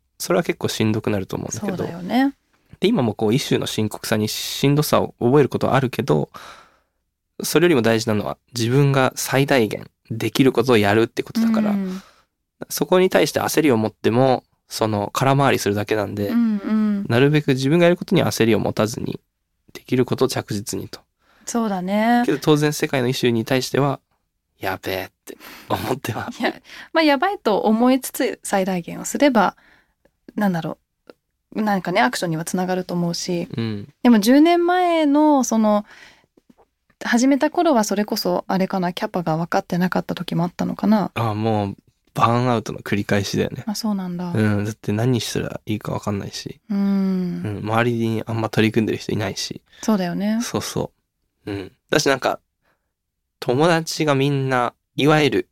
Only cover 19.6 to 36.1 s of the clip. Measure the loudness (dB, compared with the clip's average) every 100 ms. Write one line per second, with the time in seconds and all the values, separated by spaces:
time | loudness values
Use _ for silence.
19.6 | _ -20 -4 0 0 2 0 0 -4 -6
20.6 | -6 -8 -10 -16 _ _ _ _ -6 -4
21.6 | -2 -4 -2 0 2 2 2 0 2 4
22.6 | 2 0 -2 0 0 0 2 0 0 -2
23.6 | 0 0 0 -2 _ _ _ _ _ _
24.6 | -8 -6 -6 -6 -8 _ -20 -20 -20 -20
25.6 | -8 -6 -4 -6 -6 -8 -10 -6 -6 -6
26.6 | -16 -20 -6 0 2 2 0 -2 0 2
27.6 | 2 2 4 2 -2 -4 -4 -4 -4 -2
28.6 | 0 -4 -6 -10 -8 2 4 4 2 -2
29.6 | _ _ _ _ _ _ -14 -2 0 0
30.6 | -4 -10 _ _ -20 _ _ _ _ -4
31.6 | -2 -2 0 0 0 0 -4 -4 -4 -4
32.6 | -2 -4 -4 -4 -2 -4 -4 -6 -6 -6
33.6 | -6 -6 -12 _ 4 4 6 6 6 4
34.6 | 2 2 2 2 2 4 4 4 2 2
35.6 | 2 2 -2 -16 -20